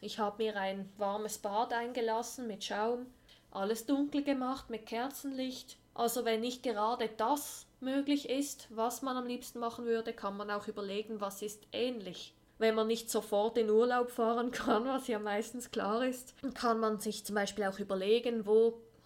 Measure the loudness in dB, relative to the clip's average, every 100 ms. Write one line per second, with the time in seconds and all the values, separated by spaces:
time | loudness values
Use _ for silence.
0 | -8 -2 -2 0 -2 0 -2 -4 -8 -4
1 | -2 -2 -4 -4 -2 0 0 0 -2 -2
2 | 0 0 -2 -6 -8 -6 -4 0 0 0
3 | -4 -16 -20 -20 _ -2 0 0 2 2
4 | 2 0 0 0 0 -4 -6 -10 -6 -4
5 | -4 -6 -8 -4 -6 -6 -14 -20 _ 0
6 | 0 2 2 2 0 -2 -2 2 2 2
7 | -2 0 2 2 -2 -12 -16 _ -2 0
8 | 2 0 0 -2 -2 -6 -8 -2 -2 0
9 | -2 -2 -4 -6 -8 -4 -4 -2 0 0
10 | 0 -4 -6 -4 -4 -4 -4 -6 -4 -4
11 | -4 -4 -4 -4 -8 -8 -8 -2 -2 -2
12 | -8 -10 -14 -18 _ 2 4 4 2 2
13 | 0 -2 2 4 4 4 6 6 6 4
14 | 2 2 2 2 0 0 2 2 2 0
15 | 0 -2 0 -2 -2 -8 -6 -2 0 2
16 | 0 -2 -10 -8 -8 0 2 2 2 0
17 | -2 -4 -2 0 0 0 -2 -2 -2 0
18 | 4 4 4 0 6 6 6 2 -10 -20